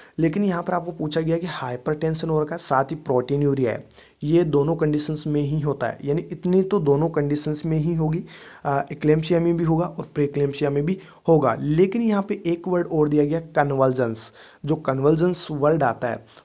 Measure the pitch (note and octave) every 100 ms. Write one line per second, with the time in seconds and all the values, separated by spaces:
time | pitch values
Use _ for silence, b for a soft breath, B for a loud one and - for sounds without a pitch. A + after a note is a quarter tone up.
0 | B - D#3+ F3+ G3+ E3+ F#3 F3+ E3 E3
1 | D#3 D#3+ D#3+ E3 E3+ D3+ B2+ B2+ - D3+
2 | D#3+ D#3+ E3 D#3 D3+ E3 - C3+ C#3 D#3
3 | - B2 B2 C#3+ C#3+ C3+ A#2+ G#2+ - B
4 | B B D3 E3+ E3 C#3+ C#3+ D#3+ D#3 D3+
5 | D3 D#3 D#3 D3 C#3+ D#3 C#3+ C3+ A#2 A2
6 | C#3 D#3 - E3 F3+ F#3 F#3+ G3+ D3 C#3+
7 | D#3+ D#3 C#3+ D3 D#3 D3+ E3 D#3 D#3 D#3+
8 | D#3 E3 - B B B D#3 C#3 - -
9 | D3+ D3+ D#3+ E3+ E3+ E3+ D#3+ D#3+ E3+ -
10 | D3+ - C#3+ C#3+ C#3+ C#3 C#3+ C#3+ D3+ F#3
11 | B B - D#3+ C3 A2+ C#3 D#3 F#3+ A#3
12 | A3+ G3+ G3 G3+ E3+ E3+ F#3 F3+ E3+ D#3
13 | D3+ D3 D3 E3 D#3+ D#3+ C#3+ C3+ C3 B2+
14 | A#2+ A2 - B B B C#3 D#3 D3+ C3+
15 | C#3 D#3+ F3 F3 - D3+ D3 D#3+ C3 A2+
16 | B2 A2+ - B